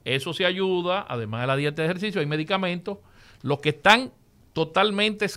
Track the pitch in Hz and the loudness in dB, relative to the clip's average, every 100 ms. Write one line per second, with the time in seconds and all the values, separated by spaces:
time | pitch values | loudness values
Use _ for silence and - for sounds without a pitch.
0 | 120 135 175 160 180 185 190 180 175 190 | -4 -2 -2 -2 0 2 0 0 0 -2
1 | 202 123 107 113 127 139 147 151 160 185 | -2 -6 -4 -2 0 0 0 0 -2 0
2 | 208 196 147 151 156 190 185 175 175 196 | -2 -2 -2 -2 0 0 0 -4 -6 -10
3 | - - - - 131 143 151 147 190 226 | -12 -20 -20 -8 -4 -2 0 2 6 6
4 | 262 - _ _ - - 160 180 208 196 | 4 -10 _ _ -8 -4 0 2 2 2
5 | 214 208 202 | 0 0 -4